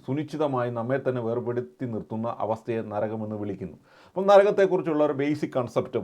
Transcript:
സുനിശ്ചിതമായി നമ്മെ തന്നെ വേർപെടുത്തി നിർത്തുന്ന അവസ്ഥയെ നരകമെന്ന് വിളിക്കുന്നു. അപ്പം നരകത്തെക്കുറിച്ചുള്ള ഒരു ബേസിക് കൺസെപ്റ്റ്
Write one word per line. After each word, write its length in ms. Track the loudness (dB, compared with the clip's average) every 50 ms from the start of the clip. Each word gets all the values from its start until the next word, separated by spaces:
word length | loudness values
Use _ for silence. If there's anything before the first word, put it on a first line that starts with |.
| -6 -4
സുനിശ്ചിതമായി 640 | -4 -4 -4 -4 -4 -2 -2 0 0 0 -2 -2 -2 -4
നമ്മെ 180 | -2 -2 -2 0 0
തന്നെ 160 | -2 -2 -2 -2 -2
വേർപെടുത്തി 580 | -2 -2 -2 -2 -4 -4 -6 -6 -8 -8 -8 -6 -6
നിർത്തുന്ന 340 | -6 -6 -6 -6 -4 -4 -4 -4 -4 -2
അവസ്ഥയെ 380 | -2 -2 -2 -4 -4 -4 -4 -4 -4
നരകമെന്ന് 460 | -4 -4 -2 -2 -4 -6 -6 -6 -6 -6 -6
വിളിക്കുന്നു. 340 | -6 -6 -8 -10 -10 -12 -16 _ _ -20 -20 -20 -8
അപ്പം 180 | -6 0 4 8
നരകത്തെക്കുറിച്ചുള്ള 680 | 8 8 8 8 6 4 4 4 4 0 0 0 2 2 2 2
ഒരു 100 | 2 0
ബേസിക് 340 | 0 0 0 -2 -4 -2 -2
കൺസെപ്റ്റ് 420 | -2 -2 0 -2 -2 -2 -2 -2 -2